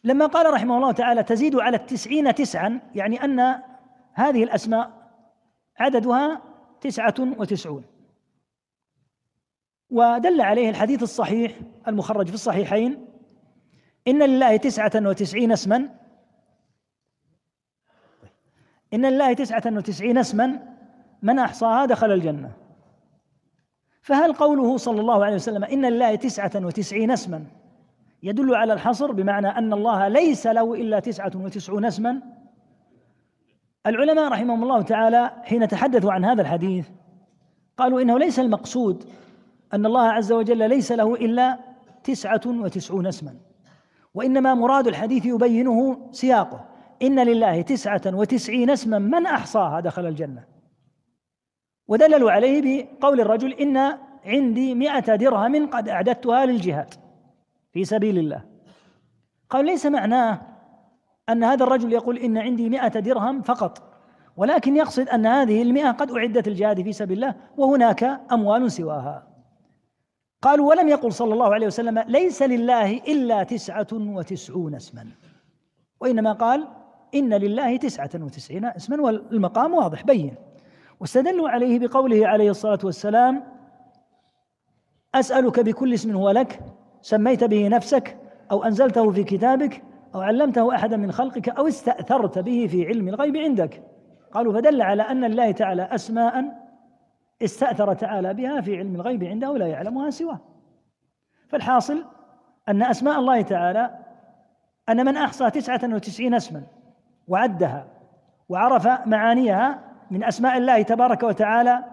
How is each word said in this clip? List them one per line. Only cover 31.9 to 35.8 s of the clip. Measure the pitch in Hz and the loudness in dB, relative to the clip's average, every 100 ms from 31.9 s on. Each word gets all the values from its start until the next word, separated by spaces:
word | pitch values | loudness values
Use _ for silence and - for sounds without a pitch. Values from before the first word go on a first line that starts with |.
| 185 226 262 - - _ _ _ _ _ _ _ _ _ _ _ _ _ _ - | -2 -4 -4 -10 -20 _ _ _ _ _ _ _ _ _ _ _ _ _ _ -4
العلماء | 226 285 311 302 | 0 2 2 0
رحمهم | 220 240 233 | -2 -2 -2
الله | 247 247 | 0 0
تعالى | 196 220 226 233 240 - | 0 2 4 4 2 -6
حين | - 233 220 | -4 0 0
تحدثوا | 202 | 0